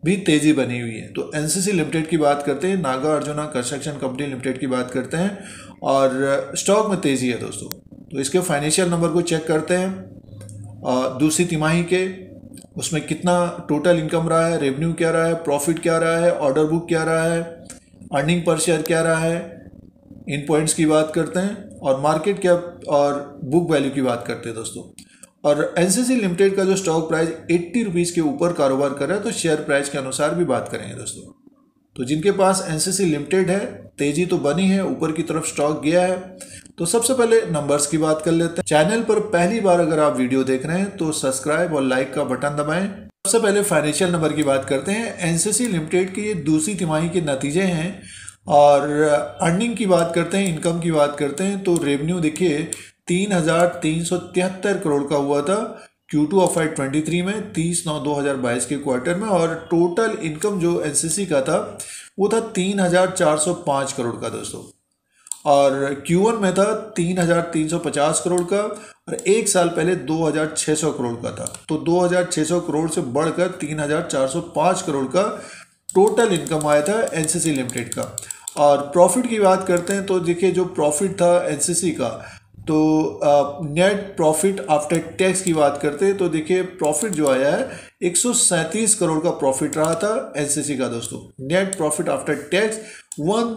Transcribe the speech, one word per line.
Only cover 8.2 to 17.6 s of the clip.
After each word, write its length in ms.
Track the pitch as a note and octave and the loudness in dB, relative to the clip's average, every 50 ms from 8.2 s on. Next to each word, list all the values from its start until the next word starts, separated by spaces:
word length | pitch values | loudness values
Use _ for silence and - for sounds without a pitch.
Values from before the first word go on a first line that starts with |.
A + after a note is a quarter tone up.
| C#3 C3+ - F#3 | -6 0 0 0
financial 500 | F3+ - D#3+ C#3+ C#3+ D3+ D#3 - F#3+ F3 | 0 0 -2 -2 0 0 0 0 0 0
number 180 | E3+ E3+ E3+ E3+ | 0 0 0 2
को 140 | D#3 F3 | 2 0
check 260 | E3+ E3+ E3+ D#3 D#3 - | 0 0 -2 -2 0 0
करते 260 | D#3+ D#3 D#3 - F3+ | -2 -2 0 0 0
हैं, 160 | F3+ F#3 F#3+ F#3+ - - - - - - - - - - - - - - - - - - | 0 0 -2 -6 -8 -12 -16 -18 -20 -20 -20 -20 -20 -18 -18 -16 -16 -16 -16 -16 -8 -4
अ, 340 | C#3 B2+ B2+ C3 C3+ C3 B2+ | -2 0 0 0 -2 0 0
दूसरी 260 | D3 D#3 D#3 - F3 | 0 2 2 2 0
तिमाही 380 | F3 E3+ D#3 D#3 D#3 E3 F3 E3+ | 0 0 0 0 2 2 2 2
के, 260 | E3+ F#3 F3+ F#3 F#3+ F#3 - - - - - - - - - - - _ E3+ | 2 0 0 0 -2 -6 -10 -16 -18 -18 -20 -20 -20 -20 -20 -20 -16 _ -10
उसमें 300 | C3 - E3+ D3+ C3+ - | -8 -4 -4 -4 -4 -4
कितना 580 | D#3 - - F3+ F3 F3 F3 E3+ F3 - - - | -6 -2 0 2 2 2 2 -2 -4 -8 -4 -2
total 280 | D3+ D3 D3 F3+ F3 E3+ | -2 0 4 2 2 2
income 320 | D#3 D#3 E3 E3 E3 E3 | 2 0 -2 0 0 2
रहा 180 | E3 E3 E3 E3 | 2 2 2 2
है, 120 | E3+ D#3 | 0 0
revenue 340 | C#3+ C3+ C3+ C#3 D#3+ E3+ E3 | 0 0 0 0 -2 -4 -2
क्या 180 | - E3 E3 | 0 0 0
रहा 140 | E3 E3 E3 | 2 2 2
है, 80 | E3 E3+ | 2 0
प्रॉफिट 460 | E3 - - C#3+ C#3+ C#3+ E3+ E3 D#3+ | -2 0 -2 -2 0 0 0 -2 0
क्या 180 | - E3+ E3 E3 | 0 0 0 2
रहा 200 | E3 E3 E3 E3 | 2 2 2 4
है, 140 | E3+ F3 | 4 2
ऑर्डर 340 | F3 - D3+ C#3 C3 D3+ D#3 | 2 2 0 2 2 2 2
book 220 | D3+ D#3+ E3+ E3 - | 2 2 -2 0 0
क्या 160 | E3+ D#3+ D#3 | 0 0 2
रहा 200 | D#3+ D#3+ E3 D#3+ | 0 0 2 2
है, 420 | E3 E3+ E3+ E3+ E3+ - - | 0 0 0 -4 -6 -10 -16